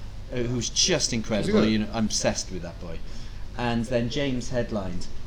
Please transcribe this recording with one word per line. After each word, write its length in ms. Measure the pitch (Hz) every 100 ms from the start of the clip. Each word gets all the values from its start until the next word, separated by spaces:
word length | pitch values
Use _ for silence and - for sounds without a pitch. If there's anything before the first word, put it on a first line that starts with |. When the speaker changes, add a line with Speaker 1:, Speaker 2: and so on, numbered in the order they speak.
| - - -
Speaker 1:
uh, 60 | 127
who's 320 | 113 123 110
just 420 | - - 156 -
incredible. 360 | 120 107 107 95
Speaker 2:
Is 60 | 107
he 40 |
good? 80 | 110
Speaker 1:
You 80 | 110
know, 80 | 107
I'm 120 | 113 107
obsessed 460 | - 120 104 -
with 100 | 92
that 180 | 85 82
boy. 180 | 85 82 - - - - - -
And 280 | 120 117 110
then 240 | 120 120
James 400 | 147 143 127 117
headlined, 580 | 123 117 110 92 87 - -